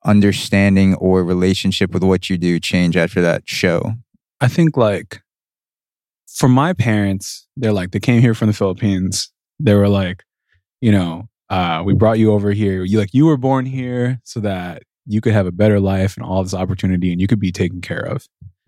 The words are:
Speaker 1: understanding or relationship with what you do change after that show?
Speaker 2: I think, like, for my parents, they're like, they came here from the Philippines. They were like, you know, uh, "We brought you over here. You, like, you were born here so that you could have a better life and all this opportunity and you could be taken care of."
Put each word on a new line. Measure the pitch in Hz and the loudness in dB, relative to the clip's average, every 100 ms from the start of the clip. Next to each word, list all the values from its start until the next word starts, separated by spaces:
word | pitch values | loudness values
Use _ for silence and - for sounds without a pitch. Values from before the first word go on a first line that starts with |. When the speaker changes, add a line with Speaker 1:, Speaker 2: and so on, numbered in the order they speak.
Speaker 1:
understanding | - 104 101 98 - 101 101 95 95 95 | 0 4 4 0 -2 2 4 4 4 2
or | 92 92 | 2 2
relationship | 90 90 92 95 98 - 92 | 2 0 0 0 -2 0 -2
with | 90 | 0
what | 95 92 - | 2 0 0
you | 90 | -2
do | 87 85 | 0 0
change | - 92 90 87 | 0 0 2 2
after | 82 92 | 0 0
that | 85 - - | 0 0 -4
show? | - 92 85 - 117 - _ _ - | -2 0 0 -2 -8 -12 _ _ -2
Speaker 2:
I | 123 | 0
think, | - 160 143 | 2 2 2
like, | 110 95 - - _ _ _ _ _ _ _ _ _ _ _ | 0 -2 -8 -18 _ _ _ _ _ _ _ _ _ _ _
for | - 135 | 0 4
my | 127 160 | 4 2
parents, | 185 120 107 101 95 - - _ - | 0 0 0 0 -2 -8 -16 _ -6
they're | 110 | -2
like, | 101 92 | -2 -2
they | 101 | -4
came | - 117 | 0 4
here | 123 | 4
from | 110 110 | 2 0
the | |
Philippines. | 101 98 90 104 95 92 - - _ _ - | 0 -2 -2 -2 0 -2 -4 -10 _ _ -4
They | 117 | 2
were | 104 101 | 4 4
like, | 101 90 90 _ _ _ _ _ _ | 2 -2 -6 _ _ _ _ _ _
you | 117 | 2
know, | 98 87 82 107 _ - | 2 0 -6 -12 _ -8
uh, | 95 87 80 | -4 -2 -2
"We | 98 | 0
brought | 95 107 113 | 2 2 4
you | 110 | 2
over | 104 101 | 2 0
here. | 104 101 95 | -2 -2 -2
You, | 92 107 | -2 -2
like, | 101 | 0
you | 131 160 | 2 2
were | 143 | 2
born | 131 131 131 | 0 -2 -4
here | 131 123 123 123 127 | -6 -6 -4 -4 -6
so | - 117 | -10 -8
that | 104 92 90 - - _ - | -6 -6 -8 -14 -20 _ -6
you | 104 | -2
could | 113 | 0
have | 107 90 | 0 0
a | |
better | 87 107 101 | 0 2 2
life | 95 95 95 - | 2 0 -2 -4
and | |
all | - 95 | -6 -4
this | 92 | -4
opportunity | 95 92 95 95 90 90 | -4 -4 -4 -2 0 0
and | 87 | 0
you | 95 | 0
could | 107 | 0
be | 98 | -2
taken | 87 90 90 | -2 -4 -6
care | - - | -10 -8
of." | - - - _ - _ | -8 -10 -12 _ -20 _